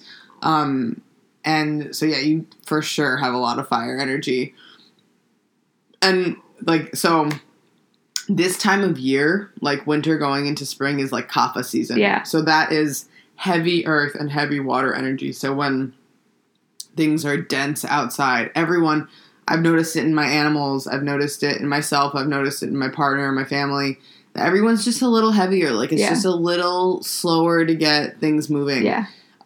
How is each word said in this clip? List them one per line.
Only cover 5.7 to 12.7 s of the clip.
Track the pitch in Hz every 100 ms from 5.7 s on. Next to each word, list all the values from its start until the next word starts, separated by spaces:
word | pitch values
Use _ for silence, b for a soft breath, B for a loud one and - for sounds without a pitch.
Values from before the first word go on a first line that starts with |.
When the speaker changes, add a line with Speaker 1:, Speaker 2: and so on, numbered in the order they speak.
| _ _ _
Speaker 1:
And, | 190 185 175 - - - 165
like, | 160 156
so | - 175 160 151 147 - _ _ _ _ _ _ - -
this | 170 180 180
time | 202 196
of | 190 131
year, | 131 135 151 202 - -
like, | 143 143 147
winter | 151 156 156
going | 143 139 143
into | 147 139
spring | - 139 143
is, | 135
like, | 120 -
Kapha | - 120 -
season. | 123 127 120 127
Speaker 2:
Yeah. | 202 196
Speaker 1:
So | - 160
that | 156 156 156